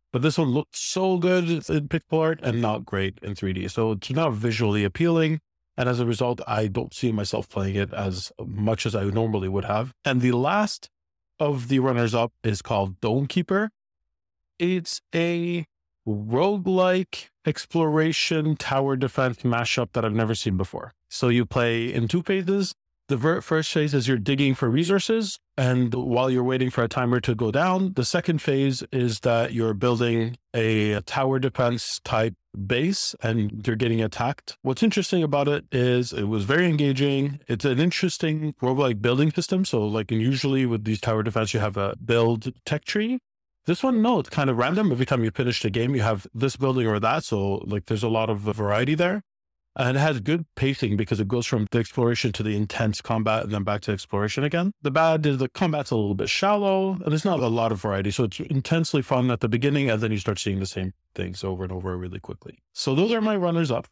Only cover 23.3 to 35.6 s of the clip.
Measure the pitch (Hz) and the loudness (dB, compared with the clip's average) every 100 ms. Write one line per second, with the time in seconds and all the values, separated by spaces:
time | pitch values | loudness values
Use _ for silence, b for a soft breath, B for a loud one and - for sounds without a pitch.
23.3 | 175 - 160 156 160 151 139 117 127 98 | 0 0 -2 0 0 0 0 2 0 0
24.3 | 139 143 127 120 127 170 196 - 226 202 | 2 2 2 2 2 2 0 2 0 -2
25.3 | - _ - 127 127 123 123 131 120 131 | -8 _ -2 2 2 2 0 0 0 2
26.3 | 127 123 127 127 - 117 - 120 123 - | 2 2 0 0 0 0 0 0 0 0
27.3 | 113 113 127 180 185 190 156 123 175 170 | -2 0 2 2 2 0 -2 -2 -2 0
28.3 | 156 - 135 139 131 - 135 120 107 127 | -2 2 2 2 -2 -4 -2 -2 0 2
29.3 | 117 123 120 113 101 123 117 120 117 113 | 2 0 0 -2 2 2 2 2 2 -2
30.3 | 120 _ 120 113 110 107 104 - - 135 | -6 _ -2 2 2 2 0 -2 -2 0
31.3 | 135 131 - 120 120 - - - 113 113 | 0 -2 0 0 0 -6 -8 -2 0 0
32.3 | - _ 98 98 123 165 196 - - 113 | -4 _ -8 -4 0 0 -2 -4 -4 -2
33.3 | 113 104 107 104 110 120 113 110 - 120 | 0 -2 -4 -4 0 0 0 0 -2 -4
34.3 | - - - 131 127 226 202 185 180 156 | -4 -12 -8 -4 0 2 2 0 0 2
35.3 | 143 143 147 | 2 2 0